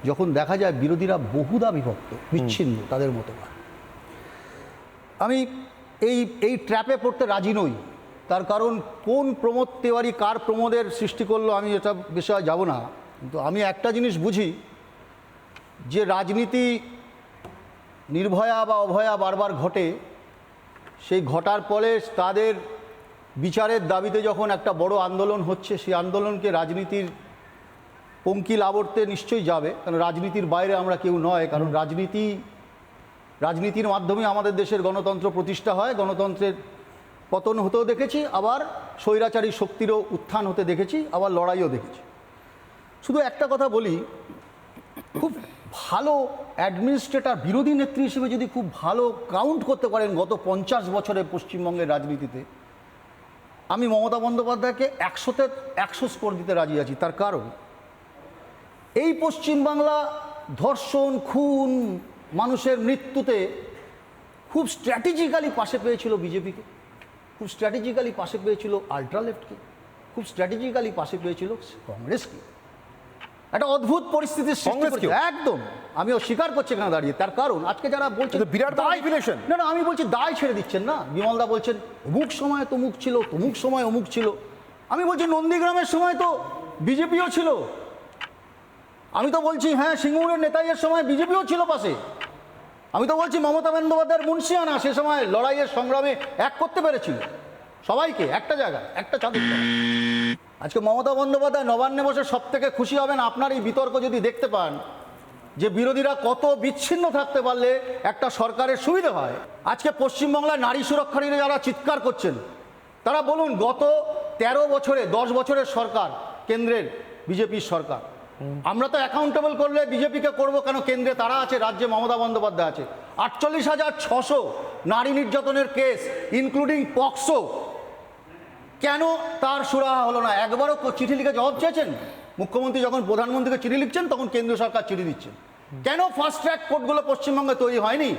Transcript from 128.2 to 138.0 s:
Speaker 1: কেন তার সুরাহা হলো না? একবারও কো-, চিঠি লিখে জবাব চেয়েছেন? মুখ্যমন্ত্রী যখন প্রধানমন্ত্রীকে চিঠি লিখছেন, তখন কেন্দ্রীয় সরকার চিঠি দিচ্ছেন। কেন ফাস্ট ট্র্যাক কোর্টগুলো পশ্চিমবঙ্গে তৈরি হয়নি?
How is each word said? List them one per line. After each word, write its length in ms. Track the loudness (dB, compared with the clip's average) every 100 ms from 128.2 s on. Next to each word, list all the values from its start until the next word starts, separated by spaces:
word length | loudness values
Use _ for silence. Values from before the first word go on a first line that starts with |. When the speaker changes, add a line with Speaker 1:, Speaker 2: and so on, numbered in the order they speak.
| -20 -20 -20 -20 -20 -4 0
Speaker 1:
কেন 180 | 2 2 0 -4 -2
তার 180 | 0 0 0
সুরাহা 300 | 2 2 2 2
হলো 120 | 2 2
না? 60 | 2 2
একবারও 300 | 2 2 2
কো-, 140 | -2 -2
চিঠি 180 | 0 2
লিখে 180 | 0 2
জবাব 180 | 0 2
চেয়েছেন? 280 | 0 2 -2 -4 -10 -16 -16 -8
মুখ্যমন্ত্রী 380 | -2 0 0 0 2
যখন 140 | 0 0
প্রধানমন্ত্রীকে 520 | 0 2 0 0 0
চিঠি 140 | 0 0
লিখছেন, 220 | 0 -2 0
তখন 160 | -2 0
কেন্দ্রীয় 260 | -2 0 0
সরকার 240 | 0 0 -2
চিঠি 160 | -4 -4
দিচ্ছেন। 240 | -6 -12 -20 -20 -20 -18 -6 -2
কেন 120 | 2 0 2
ফাস্ট 220 | -2 0
ট্র্যাক 180 | -2 -2 -2
কোর্টগুলো 320 | -2 2 0 2
পশ্চিমবঙ্গে 440 | -2 0 0 0 2
তৈরি 160 | 2 2 2
হয়নি? 240 | 2